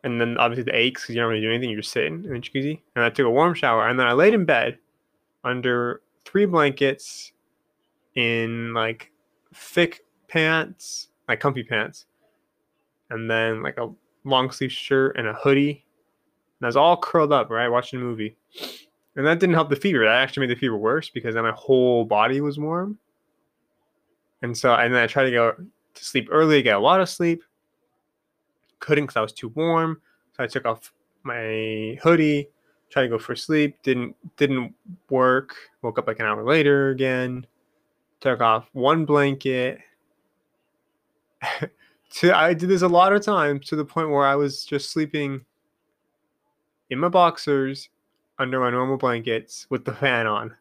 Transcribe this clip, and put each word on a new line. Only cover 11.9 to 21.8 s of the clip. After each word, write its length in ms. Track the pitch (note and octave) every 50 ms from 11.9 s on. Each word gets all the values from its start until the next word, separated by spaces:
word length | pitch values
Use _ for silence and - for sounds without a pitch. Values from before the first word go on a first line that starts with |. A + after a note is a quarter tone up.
| - - _ _ _ _ _ _ _ _ _ _ _ _ _ _ _ _ _ _ _ _ _ _
and 200 | B2 A2+ A2+ A2+
then, 320 | A2+ A2+ A2+ A2+ A2+ A2
like, 160 | - - - -
a 140 | A#2+ A#2 - _ _ _ _ _ _
long 260 | C3+ C3+ C3 B2+ B2
sleeve 220 | - - C3+ B2+
shirt 440 | - - - - C#3 C3+ C3+ C3+ -
and 120 | C3 A#2 G#2+
a 40 | G#2+
hoodie. 500 | - - C#3+ C#3 C#3 C#3+ D3 D3 _ _ _ _ _ _ _ _ _ _ _ _ _ _ _ _ _
And 80 | B2
I 20 | A#2+
was 80 | A#2
all 200 | C#3 D3 E3+ F3
curled 360 | E3+ - - - E3+ D3+ D3
up, 160 | D3 C3+ A2+ -
right, 180 | A2+ A2+ A#2+ A#2+
watching 320 | A#2+ B2 B2 - - B2+
a 20 |
movie. 340 | B2 B2 A#2 A2 G#2+ G#2+ - _ _ _ _ - - - - - - _ _ _ _ _ _
And 100 | C3+ C3+
that 140 | D3+ E3 E3+
didn't 160 | F#3+ F3+ E3
help 160 | D#3+ D#3 C#3+
the 60 | C#3+
fever. 280 | C#3 - G3+ F3 B2+ A2
That 160 | G#2+ A2+ B2
actually 260 | C3 C3 - C#3+ C3+ B2
made 80 | A#2+
the 40 | B2
fever 160 | C#3 B2+ A2+
worse 320 | G2+ G#2+ A2 B2+ D#3+ D3+ -
because 260 | _ B2 A2 A#2+ A2+
then 100 | A#2 A2+
my 80 | A2+
whole 520 | A2 - - - C3+ B2+